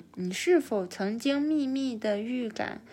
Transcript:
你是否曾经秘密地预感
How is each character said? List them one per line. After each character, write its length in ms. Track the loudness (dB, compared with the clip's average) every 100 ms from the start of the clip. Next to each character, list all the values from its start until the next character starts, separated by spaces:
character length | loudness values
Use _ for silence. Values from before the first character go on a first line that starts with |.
| -10 -6
你 140 | -4
是 300 | 0 4 4
否 260 | 4 -2 -2
曾 320 | -4 -2 0
经 220 | 0 2
秘 260 | 2 2 0
密 300 | 0 -2 -2
地 220 | 0 0
预 280 | -2 -4 -4
感 320 | -4 -6 -8 -14